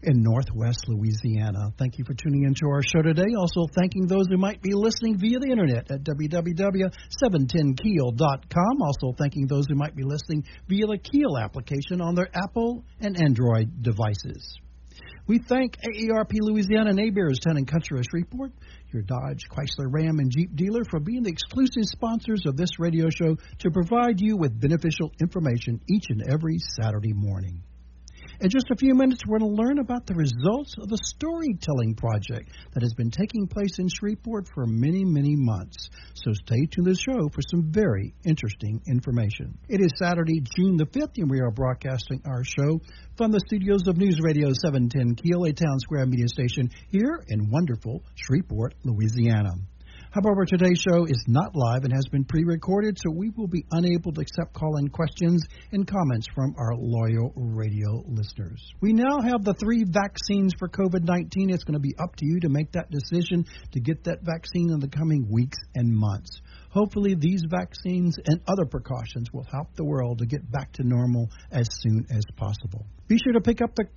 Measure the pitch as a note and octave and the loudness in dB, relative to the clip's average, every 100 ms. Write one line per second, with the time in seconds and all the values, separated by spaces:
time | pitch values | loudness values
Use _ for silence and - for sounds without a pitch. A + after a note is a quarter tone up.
0 | - B2+ A2+ A#2 B2+ A2+ A#2 A#2+ - A2 | 4 4 6 4 0 -2 -2 -2 -2 -2
1 | A2 G#2+ A#2+ G#2+ G#2+ G2+ G#2 - B2+ B2 | 0 0 0 0 -2 -2 -4 -2 -4 -4
2 | B2 B2 D#3 C#3+ C#3 C3+ D3 C#3+ C3+ E3 | -8 -4 0 2 2 2 0 0 2 2
3 | D#3+ D#3+ F#3+ A#3 F3 F3+ E3 - F3+ F#3+ | 4 4 2 2 0 0 0 2 0 0
4 | F#3 F#3+ F#3 F#3 G3 G3+ F#3+ G3+ A3 A3+ | 0 2 2 2 2 -2 -2 2 2 0
5 | A3+ G#3 G#3+ B3 C#4 B3 E3 A#2+ - C#3 | 0 0 2 0 2 2 2 0 -2 -6
6 | D3 D3 D3+ E3+ E3+ E3 G3 F#3+ F#3 - | -4 -4 -2 -2 -2 0 0 0 -2 -4
7 | - - C4 F3 C3 E3+ C#3+ C3 A3 F#3 | -16 0 2 2 2 2 2 2 2 2
8 | B2 A#2 D#3 C#3 - E3+ F#3+ C#4+ E3 B2 | 2 2 2 0 -2 0 2 2 0 0
9 | C3+ B2 D3 D3 C#3 C#3 C#3+ C#3+ D3 D3+ | -4 0 -2 0 0 0 0 0 -2 -4
10 | C3+ D3 - D#3 C#3+ - - G3 G#3+ G#3 | -4 -4 -4 -6 -6 -14 -4 0 0 -2
11 | - C#4 C#4+ C#3 G#2+ - A#2+ C#3 C#3 F3+ | 0 2 2 0 -2 -6 -4 -4 -2 -2
12 | E3+ F3 F3 F3 F#3 - A#3 A#3+ - - | 0 0 0 -2 -4 -2 -2 -2 -10 -8
13 | G#3 F3+ D#3 A#2 B2 A2+ A2 - A#2+ G#2 | -6 2 4 4 4 4 2 0 -2 0
14 | A2 G2+ - - - - - - - - | 0 -2 -6 -12 -14 -20 -20 -20 -20 -20
15 | - - - A#3 A#3+ B3 B3+ - A#3 G#3+ | -20 -16 -2 -2 2 0 0 -2 -8 -4
16 | A3 A3 G#3+ G#3+ G#3+ G#3+ F#3+ G#3+ G#3+ G3 | 0 0 0 0 2 2 4 4 4 4
17 | A3 G3+ E3+ C3 E3+ D#3 C3+ D#3+ - C3+ | 2 2 2 2 2 2 2 0 0 -4
18 | B2 E3+ F3 - C4+ - - - - A#2+ | -2 -2 -4 -6 -8 -10 -20 -20 -10 -8
19 | F#2+ B2 C#3 C3+ - - C#3+ - C3+ D3 | -4 -4 -4 -8 -10 -8 -6 -4 -2 0
20 | D#3+ D#3 C3+ B2+ F3+ C#3+ F#3 A#3 A#3 E3 | 0 2 2 0 -2 0 0 0 -2 -2
21 | D3+ A#3+ A3 D#3 - B3+ C4 B3 G#3+ - | -2 -2 -2 -4 -6 0 2 2 -2 -2
22 | A3+ A3+ - G#3+ D#3 C3+ F3 - E3+ E3 | -2 -2 -2 -2 0 0 -2 0 0 2
23 | E3 D#3 E3 D#3+ - - F#3+ E3 E3+ A#3 | 2 2 0 0 -4 -4 -2 0 2 2
24 | A#3+ G3+ G#3 G#3+ D3+ A2 C#3 E3 E3+ D3+ | 2 2 2 2 0 2 2 2 2 -2
25 | D#3 - E3+ F#3+ D#3 A#2 A#2+ A#2 - G3+ | -4 -2 -2 0 0 0 0 -4 0 0
26 | - G#2+ G#2+ D3 D#3+ E3 - - A2 G#2+ | 2 -4 0 0 0 -2 -4 -4 -2 0
27 | G#2+ G#2 G2+ F#2+ F#2 F2 - - - - | 0 0 -2 -2 -6 -8 -14 -20 -20 -20
28 | - - - - F#3+ C4 B3+ B3 C4+ C4 | -20 -20 -20 -2 2 2 0 2 6 6
29 | C4+ B3 G3+ G#3+ G#3+ G#3 A#3 C#4+ B3 B3 | 6 2 0 2 2 2 2 2 0 -4
30 | - F3 D3 A#2 D3 A#3+ C#4+ - G#3+ A3 | -2 0 0 2 2 0 -4 -10 -4 -4
31 | - - D#4 E4 D#4+ F#3 - C#3 A2+ A2 | -4 -6 -6 -2 -2 -2 -2 0 0 0
32 | B2 G#2+ F#2+ A2 - - - - A#2+ A2+ | 0 -2 -2 -8 -10 -20 -8 -2 -2 0
33 | A#2 A2+ G#3+ A3+ G3 - G3+ - F3+ - | -2 -2 -4 -2 -4 -2 -4 -2 -4 -2
34 | G#3 G#3 - A3 F3+ - A#2+ A2+ C3+ F#3 | -4 -4 -6 -6 -6 -4 -2 2 2 2
35 | F#3+ D3+ C#3+ D3 B2 G2+ F2 - - - | 2 2 2 2 2 0 -6 -14 -16 -18
36 | - - - G#2 - A#2 D3+ - F3+ F#3 | -20 -8 -2 -2 0 0 2 2 2 2
37 | - C4 D3+ - C#3 F3 D#3 E3 G#3 G2 | 0 0 -2 -2 -2 0 0 2 2 0
38 | G#2+ - F3+ D3+ A2+ G2+ G#2+ A2 - B2+ | -4 -6 -2 0 -2 -6 -6 -6 0 -2
39 | B2 A#2+ G#2+ G#2+ - - - G3+ F#3 - | 0 0 0 -4 -10 -12 -4 2 2 2
40 | F3 F3 E3 D#3+ B2+ - F#3 F3 D#3 C4 | 0 2 2 0 -2 2 4 4 2 -2
41 | D4+ - D#3+ C3+ B2 A2 C3 B2+ C3+ C3 | -4 -2 0 2 0 0 -2 -2 -4 -4
42 | - C3+ C#3+ B2+ B2+ - C#3+ D#3+ - - | -4 -8 -4 -6 -4 0 0 0 -4 -20
43 | - - A3+ G#3+ - G#3+ F#3+ G3+ F#3 F3 | -20 -2 2 2 0 -2 2 2 4 4
44 | G3 D#3+ D#3+ D3 D3 C3 C3 C#3 A#2+ C3+ | 4 4 2 2 2 2 2 2 2 2
45 | A#2+ A#2 E3+ F3 F3 D3 E3 C3+ C3+ D3+ | 2 2 2 2 2 2 0 0 -2 0
46 | C3 B2 A#2+ - B2 - B2 - - G3 | 0 2 0 0 -2 0 -2 -4 -2 0
47 | A#3+ E4 - G#2+ G#2 C3+ E3+ A2+ A2+ C#3+ | 0 -2 -4 -2 0 2 0 -2 -4 -8
48 | - - - C3+ F3+ G#2+ A#2+ - C3 G#2+ | -10 -16 0 0 0 -2 -4 -4 -4 0
49 | A2 A#2+ A#2 A2 G2+ F2+ F#2+ - - - | 0 2 2 4 0 -2 -8 -14 -20 -20
50 | - G#3 G3+ G3 F#3 F#3 F3+ F3 F#3+ F3 | -6 0 2 2 2 4 4 4 4 4
51 | E3 B2+ A#2 A#2+ G#3 D#3 A#2+ B2 C3+ C3 | 4 0 4 2 2 0 0 0 0 0
52 | C3+ C#3 C3+ D#3+ E3+ E3+ - G3 G#3+ G3 | 0 -2 0 0 0 0 0 0 0 -2
53 | E3+ D#3 G#3+ G#3+ G3+ E3+ - E3 F3 E3+ | -4 -2 -6 -4 -4 -4 -2 0 2 2
54 | F3 D#3 D3+ - E3+ - D#3 D3+ C#3+ - | -2 -6 -6 -6 -6 -4 -2 0 -2 -2
55 | D#3+ - E3+ F3 D#3+ - - G3+ G3 G3 | -4 0 2 2 0 -14 -6 -4 0 0
56 | D#3 A#2 A2+ - C3+ - A2+ A#2+ A#2+ A#2 | 2 0 -2 -2 -2 -2 -2 -2 -2 0
57 | A2+ A2+ A#2+ - A#2+ A2 G#2+ G#2 G#2 A2 | 2 2 0 -2 -4 -2 -2 -2 -2 -2
58 | - A2+ G#2+ - F2+ A2 - - G3+ A3 | -4 -4 -4 -6 -10 -10 -16 -2 2 4
59 | B3+ C#4+ A#3 A#3+ G3+ F#3+ G#3+ A#3 G#3 E3+ | 4 2 2 0 0 0 2 2 2 2
60 | G3+ - - G3+ G3 F3 F3+ - F#3+ F3+ | 0 -4 -2 2 2 0 -6 0 0 2
61 | E3+ F3 E3+ F#3+ G3 F3+ - D3 C#3 - | 2 0 0 -2 0 0 0 -2 -2 -2
62 | F3 - D3 F3 E3+ C#3 D#3 F3 - D3 | -6 -4 -2 0 2 0 0 -4 -4 -6
63 | - F3 E3 F3 E3+ - - C3+ A#2+ D#3+ | -2 -2 0 0 -2 -8 -8 -4 -2 -2
64 | F3 E3 E3+ E3 - F3+ E3+ D#3+ C#3 D3 | -4 -6 -6 -6 -4 -2 0 0 -2 -2
65 | D#3+ D3+ A2+ A2 B2+ - - B2+ A#2 A2 | 2 2 2 2 0 -2 -8 0 2 2
66 | G#2 G2+ - - - - - G3 G#3 G#3 | 2 -2 -8 -20 -20 -20 -4 0 0 2
67 | G3+ F#3 D3+ F#3+ E3 F3+ F3+ - F#3 F3+ | 0 2 2 2 0 -2 -4 -8 -4 0
68 | F3 D#3+ - E3 - G3 D#3 C3+ - B2+ | 0 0 0 0 2 0 0 -4 -6 -8
69 | A2+ B2+ A#2 - A#2 C3+ D#3+ - D3+ C#3+ | -6 -8 -8 -8 -8 -8 -8 -6 -2 0
70 | A#2+ A#2+ A#2 C#3+ - C3 C#3 - B2 B2 | -2 -2 -2 -4 -4 -6 -8 -2 2 2
71 | B2 B2 A#2 - - C3 A#2 - A#2 A2 | 2 2 0 -6 -6 -2 0 0 2 2
72 | A2+ A2+ G#2+ - G2+ G#2 - G#2 - - | 2 -2 -4 -4 -6 -4 -6 -10 -12 -18
73 | - A3 C4 A#3 A#3 A#3 A#3 - G#3 | 2 2 6 4 4 2 0 -2 -4